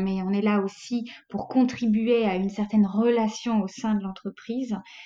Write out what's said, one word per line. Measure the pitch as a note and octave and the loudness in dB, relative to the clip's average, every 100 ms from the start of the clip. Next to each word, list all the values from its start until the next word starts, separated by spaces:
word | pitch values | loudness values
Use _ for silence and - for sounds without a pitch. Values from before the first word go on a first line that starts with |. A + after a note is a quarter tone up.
mais | F#3+ F#3+ | 0 -2
on | F#3 | 0
est | G3+ | 0
là | G#3 G#3 | 2 2
aussi | G3 - - A#3+ A#3 - - | 0 -6 -6 -6 -6 -14 -8
pour | G3+ - | -8 -2
contribuer | C4 B3 - A3+ G#3+ A3+ A#3+ | 2 2 2 0 2 2 2
à | G#3+ | 2
une | F#3 G3 | 0 -2
certaine | G#3 G#3 A3 | -4 0 4
relation | G3 G3+ A#3+ A#3 A3 - A#3+ A3 | 4 4 2 4 2 -2 -2 0
au | F#3+ | 0
sein | - A3 | -4 -2
de | G#3 | -2
l'entreprise, | F#3+ F#3 G3 - - A#3+ B3 F#3+ - - | -2 -8 -12 -12 -8 -6 -4 -6 -8 -20